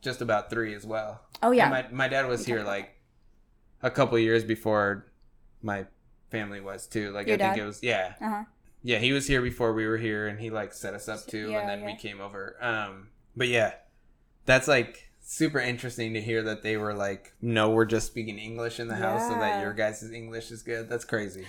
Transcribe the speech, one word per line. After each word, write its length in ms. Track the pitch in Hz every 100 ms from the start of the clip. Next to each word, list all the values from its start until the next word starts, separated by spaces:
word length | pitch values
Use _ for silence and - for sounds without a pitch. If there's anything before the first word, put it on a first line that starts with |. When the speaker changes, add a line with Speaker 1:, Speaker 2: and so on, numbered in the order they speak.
Speaker 1:
just 200 | - 120
about 280 | 117 104 -
three 240 | 117 110
as 120 | 104 107
well. 360 | 110 107 - - -
Speaker 2:
Oh, 100 | 226
yeah. 200 | 247 151
Speaker 1:
And 180 | 131 120
my, 140 | 127 131
my 20 |
dad 160 | 135 127
was 140 | 120
Speaker 2:
We 40 | 107
Speaker 1:
here, 100 | 117
Speaker 2:
talked 100 | 101
about 80 | 101
Speaker 1:
like, 160 | 92 - _ _ _ _ _ _ _ -
Speaker 2:
that. 60 | 131
Speaker 1:
a 40 |
couple 260 | 143 127 117
years 240 | 113 113
before 600 | 107 107 110 107 101 98 - _ - - - -
my 240 | 107 101 92 _ _ _ -
family 280 | 113 104 101
was, 260 | 98 98 -
too. 240 | 113 104
Like, 160 | 101 101
Speaker 2:
Your 80 | 147
Speaker 1:
I 40 |
think 160 | 190 196
Speaker 2:
dad? 60 |
Speaker 1:
it 40 | -
was, 160 | 202
yeah. 300 | 123 104 92 -
Speaker 2:
Uh-huh. 240 | 214 208 220 _ - -
Speaker 1:
Yeah, 140 | 123 110
he 140 | 123
was 140 | 139 135
here 140 | 131
before 300 | 123 120 117
we 120 | 110 110
were 100 | 113
here, 300 | 113 107 107
and 100 | 104
he, 100 | 117
like, 240 | 107 98
set 200 | - 101
us 140 | 101 -
up, 180 | 107 -
too, 240 | 107 107
Speaker 2:
Yeah, 100 | 107
Speaker 1:
and 80 | 104
then 100 | 101
Speaker 2:
yeah. 40 | 104
Speaker 1:
we 100 | 110
came 240 | 107 98
over. 380 | 98 98 98 -
Um, 480 | 120 110 101 95 98 _ _ -
but, 100 | 127
yeah, 280 | 120 104 - _ _ _ _ _ _ -
that's, 220 | 131 151
like, 360 | 135 113 - - _
super 380 | - - 156 143
interesting 540 | 123 120 123 117 113
to 80 | 110
hear 200 | 110 113
that 200 | 110 107
they 140 | 107 107
were 160 | 107
like, 400 | 101 98 95 - -
"No, 280 | 120 113 107
we're 140 | 113
just 240 | 110 110 -
speaking 320 | 120 110 104
English 400 | 110 117 117 113
in 80 | 117
the 80 | 110
house 280 | 110 113 233
so 60 |
that 240 | 117 107 101
Speaker 2:
Yeah. 40 |
Speaker 1:
your 120 | 101
guys' 360 | 104 107 107 113
English 420 | 117 113 113 113
is 100 | 117
good." 260 | 117 113 113
That's 140 | 120
crazy. 420 | - 113 101 92